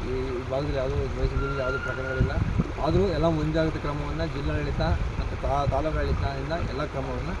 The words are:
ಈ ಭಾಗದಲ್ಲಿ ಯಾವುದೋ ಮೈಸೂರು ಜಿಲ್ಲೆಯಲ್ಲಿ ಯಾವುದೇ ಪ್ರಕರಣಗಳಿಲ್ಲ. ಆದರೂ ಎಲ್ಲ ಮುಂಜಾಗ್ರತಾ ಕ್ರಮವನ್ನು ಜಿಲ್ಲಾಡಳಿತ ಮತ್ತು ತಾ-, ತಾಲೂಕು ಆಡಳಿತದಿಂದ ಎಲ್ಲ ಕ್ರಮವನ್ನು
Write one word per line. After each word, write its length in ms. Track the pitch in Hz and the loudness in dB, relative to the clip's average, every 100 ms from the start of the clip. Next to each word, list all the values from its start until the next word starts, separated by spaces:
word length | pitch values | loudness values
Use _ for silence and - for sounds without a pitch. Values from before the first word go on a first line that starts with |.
ಈ 80 | 123 127 131 123 127 | -2 -2 -2 -2 -2
ಭಾಗದಲ್ಲಿ 280 | 131 143 139 | 0 0 0
ಯಾವುದೋ 180 | 131 139 | 0 0
ಮೈಸೂರು 320 | 139 123 131 | 0 2 2
ಜಿಲ್ಲೆಯಲ್ಲಿ 320 | 135 135 139 | 2 0 0
ಯಾವುದೇ 180 | 131 139 | 0 0
ಪ್ರಕರಣಗಳಿಲ್ಲ. 560 | 131 127 131 135 127 131 - - - - | -2 -2 -2 0 0 0 0 0 -2 -2
ಆದರೂ 220 | 135 165 196 | 0 2 2
ಎಲ್ಲ 180 | 156 165 | 2 2
ಮುಂಜಾಗ್ರತಾ 540 | 160 156 160 160 151 | 2 0 2 0 0
ಕ್ರಮವನ್ನು 480 | 147 147 147 151 165 | -4 -2 -2 -2 -2
ಜಿಲ್ಲಾಡಳಿತ 540 | 139 147 147 147 135 160 170 - - | -2 0 0 0 0 2 2 0 0
ಮತ್ತು 180 | - - | -2 -2
ತಾ-, 240 | 135 139 139 | 0 2 2
ತಾಲೂಕು 260 | 135 156 151 | 2 2 2
ಆಡಳಿತದಿಂದ 720 | 143 - 139 139 139 170 - | 2 2 0 0 -2 -2 -2
ಎಲ್ಲ 160 | 131 147 | -2 -2
ಕ್ರಮವನ್ನು 500 | 139 135 185 151 185 | -2 -2 -2 -2 -4